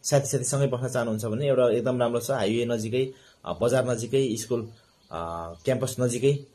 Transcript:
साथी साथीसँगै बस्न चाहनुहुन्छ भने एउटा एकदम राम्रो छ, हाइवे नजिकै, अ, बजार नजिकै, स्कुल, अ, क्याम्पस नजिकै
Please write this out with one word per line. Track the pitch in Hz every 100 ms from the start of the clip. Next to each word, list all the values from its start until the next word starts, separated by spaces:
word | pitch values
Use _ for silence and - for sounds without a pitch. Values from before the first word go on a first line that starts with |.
साथी | - 147 135
साथीसँगै | 135 123 139 139
बस्न | 123 127
चाहनुहुन्छ | 123 117 110 113
भने | 110 143
एउटा | 127 123
एकदम | 113 123 123
राम्रो | 120 120
छ, | 117
हाइवे | 135 101 113 120
नजिकै, | 117 110 123 131 - - _ -
अ, | 85
बजार | 120 127 123
नजिकै, | 117 113 131 135 110
स्कुल, | - 117 110 - _ _ _
अ, | 80 85 82 82 85 -
क्याम्पस | 127 131 -
नजिकै | 123 120 131 139 -